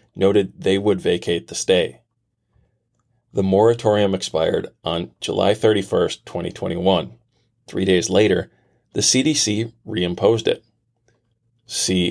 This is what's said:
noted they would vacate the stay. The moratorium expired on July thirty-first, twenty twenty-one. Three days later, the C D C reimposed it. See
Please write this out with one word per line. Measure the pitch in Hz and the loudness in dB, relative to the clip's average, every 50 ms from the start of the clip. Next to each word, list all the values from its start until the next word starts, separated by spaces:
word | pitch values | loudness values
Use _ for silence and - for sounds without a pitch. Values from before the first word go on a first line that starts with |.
| _ _ _ | _ _ _
noted | 98 95 98 101 104 95 95 - | 0 0 2 2 2 0 0 -6
they | - 92 95 98 98 | -4 -2 0 0 2
would | 101 107 98 92 | 2 0 0 0
vacate | 87 92 90 90 - - 87 85 85 - | 0 -2 -2 -2 -2 -4 -4 -4 -4 -8
the | 85 | -10
stay. | - - - 95 90 82 - - - _ _ _ _ _ _ _ _ _ _ _ _ _ _ _ _ _ _ _ _ _ _ _ _ _ _ _ | -8 -2 0 2 2 2 -2 -6 -12 _ _ _ _ _ _ _ _ _ _ _ _ _ _ _ _ _ _ _ _ _ _ _ _ _ _ _
The | - 95 | -2 0
moratorium | 95 95 98 110 113 120 117 - 110 107 107 104 98 95 | 2 4 4 6 4 4 2 2 2 2 4 2 2 0
expired | 92 - - - 80 80 87 87 85 - - - _ _ | -2 -4 -4 -2 0 0 2 0 0 -2 -6 -12 _ _
on | 82 82 85 90 - - _ | -4 -4 -4 -6 -8 -12 _
July | - - 98 98 95 98 107 | -8 -4 -2 0 2 2 0
thirty-first, | - - 110 107 101 95 - 92 87 87 85 - - _ | 2 2 2 2 2 0 -2 0 0 0 -2 -4 -8 _
twenty | - - 90 87 87 | -12 -10 -8 -8 -8
twenty-one. | - - 98 95 87 87 90 95 95 - - - - _ _ _ _ _ _ _ _ _ _ - | -8 -8 -8 -8 -6 -2 0 2 2 2 0 -4 -12 _ _ _ _ _ _ _ _ _ _ -12
Three | - 98 95 | -6 -4 0
days | 98 92 87 82 90 | 2 2 0 0 0
later, | 92 98 107 104 92 87 - - _ _ _ _ _ _ _ _ _ | 2 2 2 2 2 0 -2 -6 _ _ _ _ _ _ _ _ _
the | 117 107 | -2 -2
C | - - 131 131 | 0 0 0 0
D | 156 151 | 0 0
C | - - 107 104 104 117 120 - _ _ | 0 -2 -2 -2 -4 -4 -6 -10 _ _
reimposed | 110 95 90 90 87 87 - 98 104 117 113 113 - | -8 -6 -4 -4 -4 -2 0 2 2 2 2 0 -2
it. | - - _ _ _ _ _ _ _ _ _ _ _ _ _ _ _ _ _ _ _ _ _ | -2 -2 _ _ _ _ _ _ _ _ _ _ _ _ _ _ _ _ _ _ _ _ _
See | _ - - - - 95 92 87 82 | _ -8 -6 -4 -2 0 0 0 -2